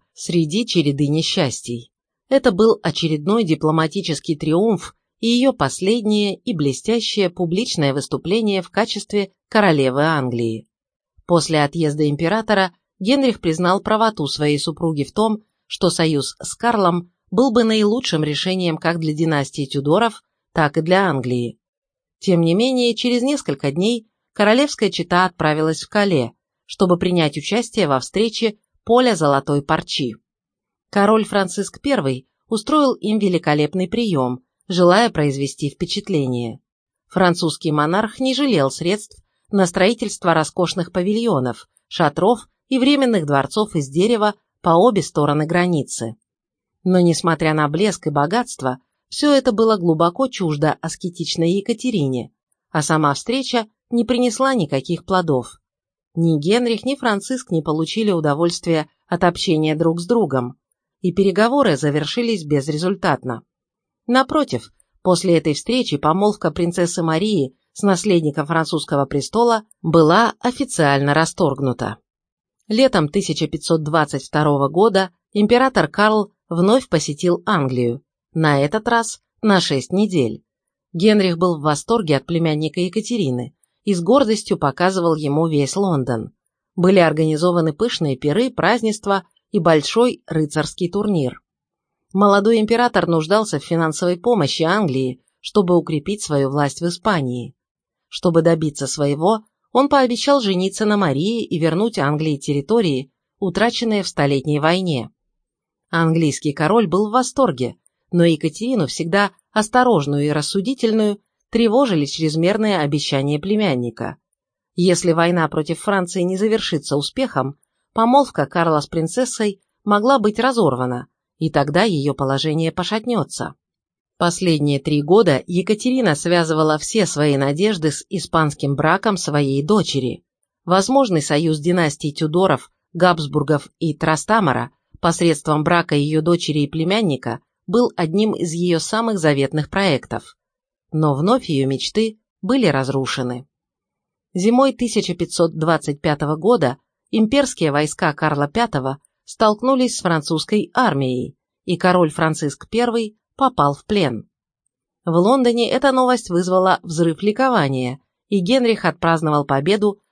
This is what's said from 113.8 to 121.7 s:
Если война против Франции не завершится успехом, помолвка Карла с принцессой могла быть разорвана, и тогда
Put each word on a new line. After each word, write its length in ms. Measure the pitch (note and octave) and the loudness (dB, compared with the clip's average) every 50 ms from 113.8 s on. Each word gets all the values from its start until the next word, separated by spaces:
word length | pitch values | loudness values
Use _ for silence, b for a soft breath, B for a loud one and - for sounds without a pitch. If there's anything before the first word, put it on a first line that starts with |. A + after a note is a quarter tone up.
| A#2+ A#2+ - - A#2 F#2 - - _ _ _ _ _ _ _ _ _ _ _ | -4 -6 -6 -8 -10 -10 -10 -14 _ _ _ _ _ _ _ _ _ _ _
Если 360 | F3+ F3 F#3 F3 E3+ - F3 | 0 2 2 2 2 0 0
война 340 | D#3+ E3+ E3+ F3 F3 F3 D#3+ D#3 | 0 2 0 0 2 0 -2 0
против 320 | - D#3 D3+ E3 D#3+ - | -2 -4 -4 -4 -6 -4
Франции 400 | - G#3+ G3+ F#3+ F3+ F3 - F#3+ | -4 -2 -2 -2 -2 -4 -4 -4
не 160 | F3 F3+ F#3 | -2 -2 -2
завершится 580 | F#3 G#3+ G#3+ A3 A3 - - F3 C#3+ D3 - D#3 | -2 0 0 0 -2 -2 -4 -4 -6 -4 -4 -4
успехом, 640 | D3 C#3+ - - C4 C4 - - C#3 C3 C3+ C#3+ _ _ _ _ _ _ _ _ | -4 -4 -4 -4 -4 -4 -2 -2 -2 -4 -4 -6 _ _ _ _ _ _ _ _
помолвка 520 | A3+ A3+ A#3+ B3+ C#4+ C#4 - - - C#3 | 0 2 4 4 4 2 2 -2 -4 -4
Карла 340 | - - F3+ E3 E3 D#3 D3 | -2 -2 0 0 2 2 0
с 80 | - | -2
принцессой 760 | - - E3 D#3+ E3 - B3 C4 B3+ - - G#3+ G#3 G3 - _ _ _ _ _ | -2 -4 -4 -4 -2 -2 -2 -2 -2 -2 -4 -4 -4 -4 -6 _ _ _ _ _
могла 340 | G#3 G#3 G#3 G#3 B3+ C#4 | 0 2 2 4 4 2
быть 220 | B3+ G3+ G#3+ G#3+ - | 4 2 0 0 0
разорвана, 680 | A#3+ C4+ B3+ A#3 F#3 C#3+ B2+ B2 B2+ B2+ B2 B2 - - _ _ _ _ _ _ | 0 0 2 2 2 2 2 0 -2 -4 -4 -6 -8 -12 _ _ _ _ _ _
и 100 | D#3+ D3+ | -6 0
тогда 340 | - D3 C#3+ D3 | 0 0 0 2